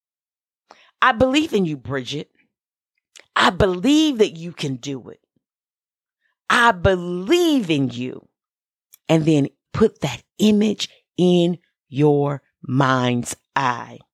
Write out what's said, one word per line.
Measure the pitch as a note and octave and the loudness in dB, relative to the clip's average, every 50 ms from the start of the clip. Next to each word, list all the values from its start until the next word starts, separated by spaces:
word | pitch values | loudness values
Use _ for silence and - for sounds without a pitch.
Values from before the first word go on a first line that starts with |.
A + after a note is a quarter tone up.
| _ _ _ _ _ _ _ _ _ _ _ _ _ _ - _ _ _ _ - | _ _ _ _ _ _ _ _ _ _ _ _ _ _ -20 _ _ _ _ -2
"I | A3 B3+ | 0 0
believe | B3+ G#3+ C4 C4 C4 D4+ D#4 - | 2 2 2 2 2 0 0 0
in | C4 G#3 F#3 | -2 -2 -2
you, | D#3+ D3+ | -2 -4
Bridget. | C3+ A2 A2+ C#3 C#3 B2+ A2+ C#3 D3+ F3+ _ _ _ _ _ _ _ _ _ _ _ _ _ _ _ _ _ _ - _ _ - | -8 -8 -8 -8 -8 -8 -8 -10 -12 -12 _ _ _ _ _ _ _ _ _ _ _ _ _ _ _ _ _ _ -20 _ _ -4
I | - A3 A#3+ | 0 0 0
believe | F#3+ E3 G#3+ F#3+ F3+ F3+ F3+ C4 D4 D#4 D#4+ D#4 C4+ A3 | 2 2 0 0 0 0 0 2 2 4 2 2 2 2
that | G#3 D#3 D#3+ | 0 0 0
you | E3 E3 F3 | -10 -14 -14
can | D#3 - - C#3+ C3 | -12 -8 -8 -6 -6
do | A#2+ - C#3+ C#3 B2+ G2+ - | -8 -8 -10 -12 -12 -12 -18
it. | - _ _ _ _ _ _ _ _ _ _ _ _ _ _ _ _ _ _ _ _ _ _ _ _ _ _ - | -20 _ _ _ _ _ _ _ _ _ _ _ _ _ _ _ _ _ _ _ _ _ _ _ _ _ _ -2
I | G#3+ B3 A#3 A#3 | 0 2 2 2
believe | A3 F3 E3+ G3 F#3+ F3+ F3 F3 F3 F3+ F#3 G3+ E4+ F4 F4+ E4 D4 C4 G#3 D#3+ | 2 2 0 0 0 0 -2 -6 -8 -6 -2 0 0 2 2 2 0 0 0 0
in | E3 C#3 C#3 B2 | 0 0 0 -2
you." | A#2 A#2+ B2 B2+ - - _ _ _ _ _ _ _ _ _ _ _ _ _ _ _ _ _ - | -4 -6 -10 -10 -10 -14 _ _ _ _ _ _ _ _ _ _ _ _ _ _ _ _ _ 0
And | D#3+ E3 D3+ | 0 2 2
then | D#3+ D#3 D3 C#3 - _ _ _ _ | 2 2 2 2 -2 _ _ _ _
put | - - A3 G#3+ - - | 0 0 0 0 0 -2
that | - C#3+ B2 - _ _ _ - | -8 -8 -8 -10 _ _ _ 0
image | - G#3+ G#3+ G#3 G#3 A3 G3+ - - - _ _ _ _ _ - | 2 2 2 2 2 0 -2 -4 -8 -12 _ _ _ _ _ 0
in | F3 F3+ F3+ F3 E3+ F3 F3+ - _ _ _ _ _ - | 2 4 4 4 2 0 -2 -6 _ _ _ _ _ -10
your | C3 C3 D3 D3+ C#3+ C#3+ C#3+ C#3+ C#3+ C#3 _ _ _ _ | -2 2 2 4 4 2 0 -2 -4 -6 _ _ _ _
mind's | - - B2+ C3+ C#3 C3 C3 B2+ B2 B2 B2 A#2+ A#2 - - _ _ _ - | -10 -4 0 0 2 2 2 0 0 0 -2 -2 -4 -8 -12 _ _ _ -4
eye. | C#3 C#3 B2+ A#2+ A#2+ A#2 A#2 A#2 - _ _ | -2 -2 -2 -4 -4 -10 -16 -20 -20 _ _